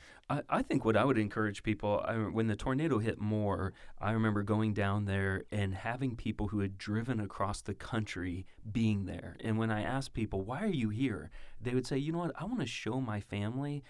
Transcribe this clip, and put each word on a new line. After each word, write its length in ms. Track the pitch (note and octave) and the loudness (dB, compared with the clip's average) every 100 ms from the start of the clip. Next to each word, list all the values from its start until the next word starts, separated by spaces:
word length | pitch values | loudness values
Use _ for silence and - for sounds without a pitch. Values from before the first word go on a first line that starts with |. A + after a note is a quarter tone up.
| - - - | -20 -16 -4
I, 120 | C#3 - | -4 0
I 140 | D#3 | -2
think 220 | - C3+ | 2 2
what 120 | A2+ G#2 | 4 6
I 80 | |
would 140 | B2+ A2+ | 6 4
encourage 440 | G#2 A2+ G#2+ G2+ | 2 0 0 0
people, 420 | - G2+ G#2 G#2 - | -2 0 2 2 2
I, 80 | |
when 320 | A2+ G#2 G2+ A2+ | 0 0 2 0
the 100 | G#2 | 0
tornado 420 | C3+ C3 E3 A2+ | 0 2 2 2
hit 200 | A2+ - | 2 0
Moore, 540 | G#2 G#2+ G#2 F2+ F#2 - - - | 0 2 2 0 -2 -4 -12 -4
I 140 | G2+ | 0
remember 300 | A2 A2 G#2 | 2 4 2
going 320 | G2+ G#2+ A2 | 2 2 2
down 320 | G#2 G2+ G2+ G2+ | 2 2 2 2
there 380 | G2 G2 F#2+ - | 2 2 0 -2
and 240 | G#2 G2 | -2 0
having 420 | F#2 A2+ B2 C3+ A2+ | -2 -4 -2 -2 -2
people 320 | A2 - G2+ | -4 -2 0
who 120 | G2+ | 0
had 160 | G2 G2 | -2 -2
driven 420 | - G#2+ A#2 A#2 | -2 0 0 -2
across 440 | G2+ - G2+ G2+ | -2 -2 -2 -2
the 120 | - | -6
country 720 | G2 - A#2+ G#2+ F2+ F2+ F2+ F#2 - A2 | -8 -4 -2 -2 -4 -4 -4 -8 -12 -4
being 360 | G#2 A2 G2+ F#2 | 2 4 4 0
there. 300 | E2+ - - | -6 -10 -6
And 160 | A2+ A2 | 0 2
when 120 | A2 | 2
I 120 | G#2+ | 0
asked 300 | - C3+ - | 0 -2 -4
people, 300 | - G#2+ G2 | -2 -2 0
"Why 200 | G2 C3+ | -2 -2
are 40 | A3 | 0
you 240 | D#3 A2 | 2 0
here?" 400 | G#2+ C3 F#2 D2+ - - - | 2 0 0 -6 -10 -10 -6
they 140 | A2 | 0
would 120 | B2+ B2+ | 0 2
say, 100 | C#3 | 0
"You 140 | C#3+ | 0
know 60 | E3+ | 0
what? 220 | F3 - | -2 -4
I 40 | |
wanna 220 | F#3 A#3+ C#3 | -4 -2 -2
show 340 | - G#2+ C3 | -4 -2 -2
my 200 | B2+ G#2 | 0 -2
family, 640 | - G2+ G#2 B2+ C#3+ C#3+ - | -4 -2 -2 -2 -2 -4 -8